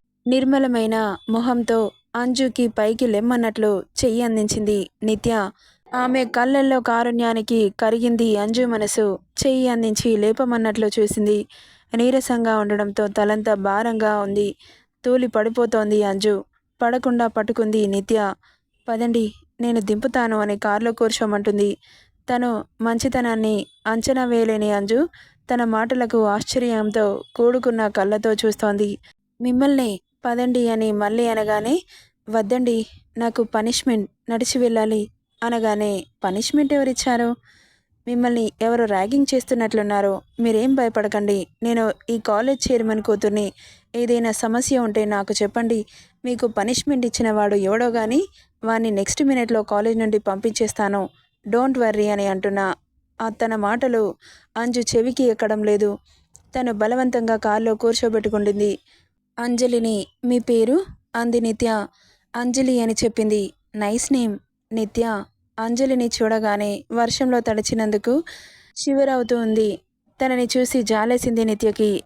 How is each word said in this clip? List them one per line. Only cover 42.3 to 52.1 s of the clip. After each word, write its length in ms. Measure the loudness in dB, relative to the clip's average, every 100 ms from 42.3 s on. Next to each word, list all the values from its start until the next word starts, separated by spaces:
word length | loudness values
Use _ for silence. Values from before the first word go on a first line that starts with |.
| 0 0 -2 0
చైర్మన్ 300 | 0 0 -2
కూతుర్ని. 500 | 0 0 0 0 -4 -8 -20 -20 _
ఏదైనా 360 | -6 0 0 0
సమస్య 480 | -2 -2 -2 0 0
ఉంటే 260 | 0 0
నాకు 300 | 0 -2 -2 -2
చెప్పండి. 440 | -2 -2 -2 -2 -4 -14 -20 _
మీకు 220 | -6 -2 -2
పనిష్మెంట్ 600 | -2 -2 -2 -2 0 -2
ఇచ్చిన 240 | 0 0
వాడు 260 | 2 2 2
ఎవడో 320 | 2 0 0
గాని 380 | 0 0 0 -2 -8 _ _
వాణ్ణి 260 | -2 0 0
నెక్స్ట్ 340 | 0 -2 0
మినిట్లో 380 | 2 2 2 0
కాలేజ్ 360 | 0 0 2 0
నుండి 200 | 0 0
పంపించేస్తాను. 880 | 0 -2 -2 -2 -2 0 -2 0 -4 -8 _ _ -2
Don't 300 | 0 2 2
worry" 300 | 0 2
అని 180 | 0